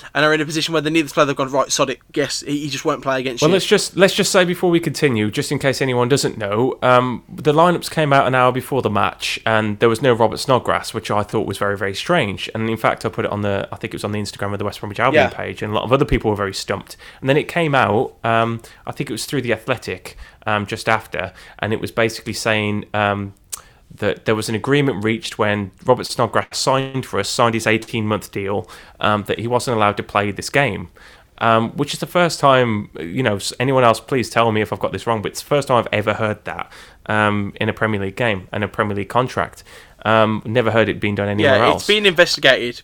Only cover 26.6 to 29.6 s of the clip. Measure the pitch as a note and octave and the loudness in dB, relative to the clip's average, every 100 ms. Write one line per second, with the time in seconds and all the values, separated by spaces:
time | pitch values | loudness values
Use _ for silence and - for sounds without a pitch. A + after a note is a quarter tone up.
26.6 | C#3+ C3 C3+ C3+ - - - - A#2 A2+ | 0 0 -2 -6 -6 -4 -2 2 2 2
27.6 | A2 A2 - A2+ G#2+ G#2 - G2+ G2 G2+ | 0 0 -2 -4 -2 -2 -4 -8 -4 -4
28.6 | G2 - - - G2 G#2 G2 - A2+ A#2+ | -6 -14 -20 -4 0 0 -2 -4 -2 -2